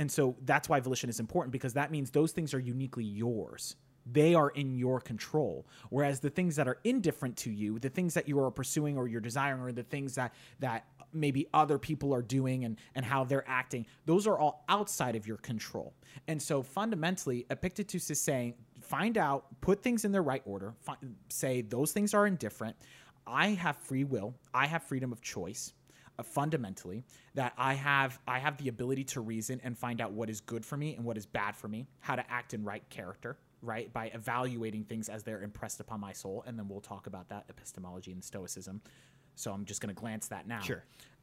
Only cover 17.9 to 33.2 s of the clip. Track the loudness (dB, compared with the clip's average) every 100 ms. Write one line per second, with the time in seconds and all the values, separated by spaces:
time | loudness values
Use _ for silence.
17.9 | -4 -2 -2 2 2 0 -4 -14 -20 -6
18.9 | 0 2 4 4 2 -2 -4 2 2 4
19.9 | 2 2 2 2 0 -2 -6 -6 -10 -10
20.9 | -10 -10 -14 -10 -2 0 0 0 0 0
21.9 | 2 4 6 6 4 -2 -4 -8 -8 -16
22.9 | -20 -20 -18 -2 2 4 4 2 -2 -2
23.9 | 0 2 0 -2 -8 _ 4 4 2 0
24.9 | -2 -2 -4 -8 -6 -6 -6 -10 -12 -20
25.9 | -20 -20 -12 -6 0 2 0 -2 -6 -8
26.9 | -8 -10 -18 -10 -2 -2 2 2 2 4
27.9 | 4 4 0 -4 -2 0 -2 -2 -2 0
28.9 | -2 -2 -4 -4 -4 -4 -6 -6 -4 -4
29.9 | -2 -2 -2 -4 -4 -6 -6 -4 -4 -4
30.9 | -4 -4 -4 -4 -2 -2 -4 -6 -8 -8
31.9 | -12 -4 -4 -2 -4 -4 -6 -6 -8 -10
32.9 | -12 -12 -10